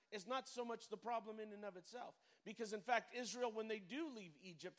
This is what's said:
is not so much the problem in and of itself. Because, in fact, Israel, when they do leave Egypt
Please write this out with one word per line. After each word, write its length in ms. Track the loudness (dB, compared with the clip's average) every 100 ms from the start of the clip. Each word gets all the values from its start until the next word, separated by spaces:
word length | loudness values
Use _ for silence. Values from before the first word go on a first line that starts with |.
| _
is 160 | -8 0
not 220 | 0 0
so 160 | -2 0
much 240 | -2 -4
the 80 | -4
problem 400 | 0 0 0 -4
in 140 | -4
and 100 | -4
of 140 | -4 -6
itself. 380 | -8 -8 -8 -10 -20 -12
Because, 300 | -8 -2 0
in 80 | 0
fact, 340 | 6 6 6 0
Israel, 340 | 0 4 4
when 160 | 4 2
they 100 | 0
do 300 | 0 0 0
leave 180 | -2 -8 -10
Egypt 320 | -12 -6 -8